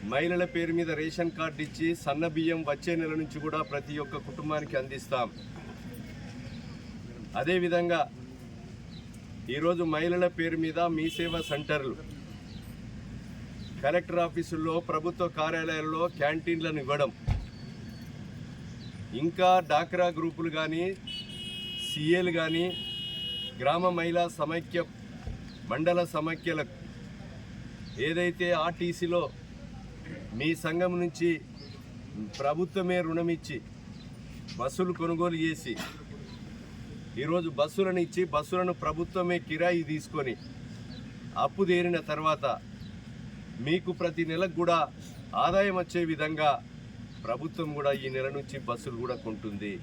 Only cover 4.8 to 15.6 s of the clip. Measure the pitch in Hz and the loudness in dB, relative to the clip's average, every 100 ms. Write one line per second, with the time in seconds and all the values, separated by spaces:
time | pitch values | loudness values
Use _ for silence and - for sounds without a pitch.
4.8 | 131 135 120 131 117 - - - - - | -2 -8 -2 0 0 -4 -12 -10 -10 -10
5.8 | - - - - - - - - - - | -10 -10 -10 -10 -10 -10 -10 -10 -10 -10
6.8 | - - - - - 110 139 185 175 175 | -12 -12 -12 -10 -6 -2 4 4 6 4
7.8 | 175 170 143 - - - - - - - | 6 4 2 -2 -14 -12 -14 -12 -12 -12
8.8 | - - - - - - - 135 165 175 | -12 -12 -12 -14 -12 -12 -4 2 4 4
9.8 | 170 156 170 180 180 175 165 165 160 160 | 4 4 4 4 4 4 0 2 0 2
10.8 | 170 160 160 160 170 165 156 143 151 151 | 2 2 0 0 -2 0 -2 -4 0 0
11.8 | 135 107 - - - - - - - - | 0 -6 -10 -12 -12 -14 -12 -12 -12 -12
12.8 | - - - - - - - - - - | -10 -10 -10 -10 -10 -12 -10 -10 -10 -2
13.8 | 139 170 - 170 170 160 160 160 160 165 | 2 2 2 2 2 0 -2 -2 0 0
14.8 | 170 156 160 - 175 160 156 165 | 0 0 0 0 -2 2 0 0